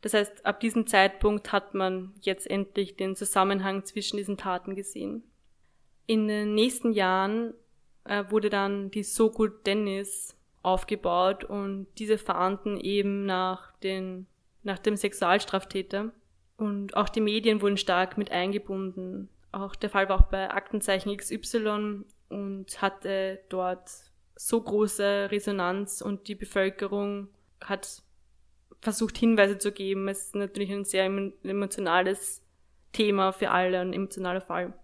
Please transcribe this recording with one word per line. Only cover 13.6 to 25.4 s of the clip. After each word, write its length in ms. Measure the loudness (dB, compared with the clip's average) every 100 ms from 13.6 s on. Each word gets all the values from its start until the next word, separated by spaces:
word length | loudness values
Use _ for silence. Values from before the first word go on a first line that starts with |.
| -10 _
den, 480 | -6 -4 -6 -10 -14 _ _ _
nach 160 | -6 -2
dem 160 | 0
Sexualstraftäter. 1200 | 0 -2 0 4 4 4 -4 -2 -6 -4 -4 -6 -10 _ _ _ _
Und 400 | -4 -4 -4 0
auch 120 | 0
die 120 | 2
Medien 400 | 2 2 2 2
wurden 160 | 2 0
stark 400 | 2 2 2 -2
mit 140 | -4
eingebunden. 1000 | -2 -2 -4 -4 -6 -6 -8 -10 -10 -12 _ _
Auch 240 | -10 -8
der 160 | -6 -2
Fall 180 | 2 2
war 120 | 8
auch 80 | 8
bei 220 | 8 -2
Aktenzeichen 600 | -2 -2 -4 2 2 0
X 200 | -6 -4
Y 720 | -6 -2 0 0 0 -2 -4 -10 -20 _
und 540 | -8 -6 -8 -10 -2
hatte 580 | -2 -2 -4 -2 -2 -6 -8
dort 420 | -4 -2 -4 -8 -18 -18 _ _ -4
so 240 | 0 0
große 680 | 0 2 2 2 2 2 0
Resonanz 720 | -2